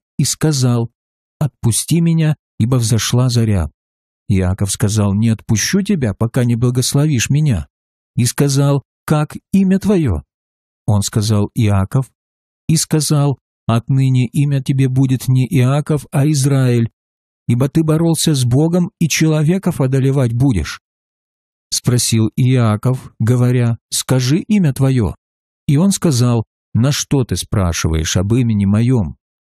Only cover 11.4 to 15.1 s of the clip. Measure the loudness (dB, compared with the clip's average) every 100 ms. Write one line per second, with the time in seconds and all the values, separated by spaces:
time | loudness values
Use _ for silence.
11.4 | 0 0 0 0 0 -2 -4 _ _ _
12.4 | _ _ -2 -2 0 -2 0 0 0 -2
13.4 | _ _ -2 -2 0 0 2 2 0 0
14.4 | 0 -2 -2 0 0 2 0